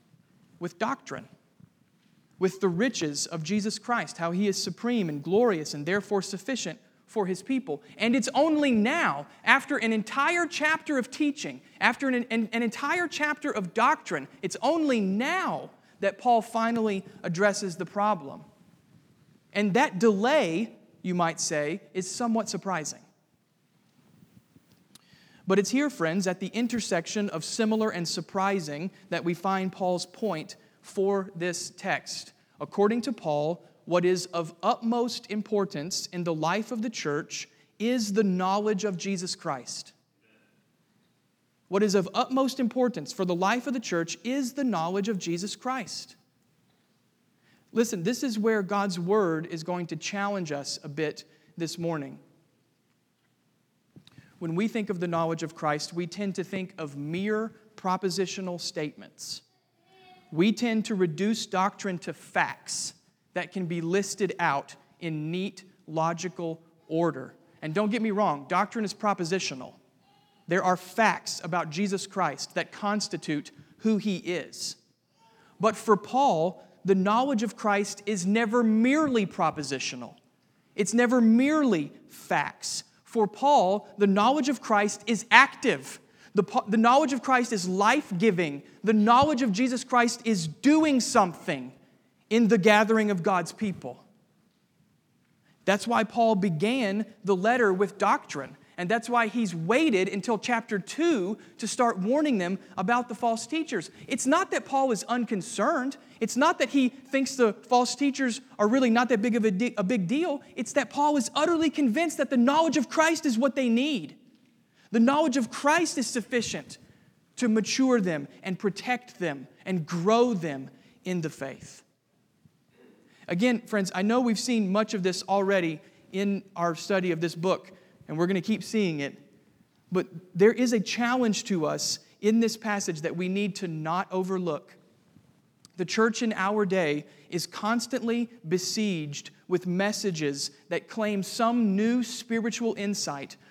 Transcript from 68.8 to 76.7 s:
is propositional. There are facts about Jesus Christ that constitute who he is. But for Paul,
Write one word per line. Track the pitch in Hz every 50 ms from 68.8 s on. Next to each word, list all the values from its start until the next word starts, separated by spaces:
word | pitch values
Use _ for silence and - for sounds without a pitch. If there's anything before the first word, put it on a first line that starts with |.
| 214
is | 190 -
propositional. | - - 208 196 190 175 160 185 185 - - 143 127 - - - _ _ _ _ _ _ _ _ _ _ _ _ _ _ -
There | 170 190 -
are | 185 180
facts | 165 - - - - 220 196 170 - - - - -
about | - 170 175 175 160 160
Jesus | 143 180 208 190 196 185 -
Christ | - - 196 175 151 135 - - - -
that | 180 160 - -
constitute | - 214 202 208 208 202 - - 165 - - 151 147 - - - - - _ _
who | - - 220 220
he | 196 - 208 185
is. | 170 - 165 180 156 - - - - - - - - _ _ _ _ _ _ _ _ _ _ _ _ _ _ _
But | - 175 220 214
for | - - 226 208
Paul, | - - - - 262 285 262 185 156 160 185 185 - - -